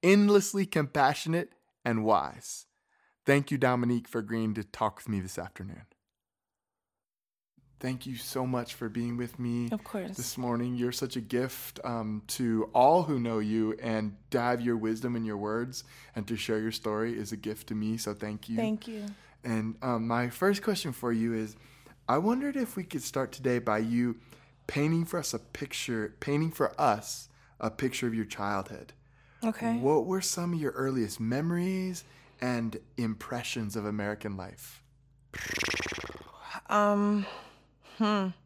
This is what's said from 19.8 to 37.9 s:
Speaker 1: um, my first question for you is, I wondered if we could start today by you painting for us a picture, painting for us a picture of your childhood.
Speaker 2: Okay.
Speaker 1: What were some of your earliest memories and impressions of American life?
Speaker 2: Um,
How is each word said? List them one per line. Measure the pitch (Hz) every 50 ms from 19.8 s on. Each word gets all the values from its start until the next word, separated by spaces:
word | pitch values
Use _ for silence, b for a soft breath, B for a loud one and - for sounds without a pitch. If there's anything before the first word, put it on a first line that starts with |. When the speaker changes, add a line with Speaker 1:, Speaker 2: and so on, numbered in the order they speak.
Speaker 1:
um, | - 131 120 117 113
my | 117 117 120 123 120
first | 120 - 180 196 202 202
question | 202 220 202 170 - 170
for | - - - 120 117
you | 113 113 117 117
is, | 110 110 107 107 B B B B B B B B B - -
I | -
wondered | 147 170 214 240 262 277 285 269
if | 277 240 220 -
we | 190 175
could | - - 139 -
start | - - 139 135 127
today | - - 131 131 123 120
by | 113 117 107
you | 107 113 113 117 120 123 120 117 117 B B B B B B B B -
painting | - - 143 147 156 165 165 165
for | 165 - 175
us | 143 - -
a | 113
picture, | - - - - 143 135 - - - - 120 113 107 104 - -
painting | - 143 143 147 160 160
for | 160 - 147 - - -
us | 127 131 104 107 - - - - - - b b b b b b
a | 113 110
picture | 110 - 139 131 - - -
of | 120 113
your | 113 107
childhood. | 101 - - 101 101 104 98 95 - - 73 64 - - - b b b b b b b b
Speaker 2:
Okay. | - 220 220 - 233 233 226
Speaker 1:
What | 240 247 139 156 147 113
were | 180 185 190
some | 180 - - 175 175 175 175
of | 165
your | 151 135 -
earliest | 127 135 135 131 127 110 101 - -
memories | 113 110 123 139 156 170 175 175 175 185 190 190 185 190 180 170 - B B B B B B B
and | 123 127 123 117 117 110 104 110 - - -
impressions | - 120 110 110 101 - - 127 120 110 - - 120 110 104 98
of | 113 104
American | 104 107 104 101 104 107 104 - 107 98
life? | 95 90 92 90 - - - - - - _ _ _ _ _ _ _ _ _ - - - - - - - - - - - - - - - - - - - B B B B B B B B -
Speaker 2:
Um, | - 208 208 208 208 202 202 208 208 208 196 B B B B B B B B B B _ _ -